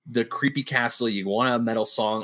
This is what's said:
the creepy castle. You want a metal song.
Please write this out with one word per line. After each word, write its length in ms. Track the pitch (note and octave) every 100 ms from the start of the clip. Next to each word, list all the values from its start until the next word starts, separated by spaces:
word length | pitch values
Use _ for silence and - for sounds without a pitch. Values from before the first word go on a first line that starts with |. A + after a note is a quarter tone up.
| -
the 140 | A#2+
creepy 400 | A2+ - C#3+ C#3
castle. 460 | C3 C3 A#2+ - A#2+
You 180 | G2+ G2
want 260 | G#2 B2+
a 60 | A#2+
metal 240 | A#2 A2+
song. 400 | G#2+ - G#2+ A2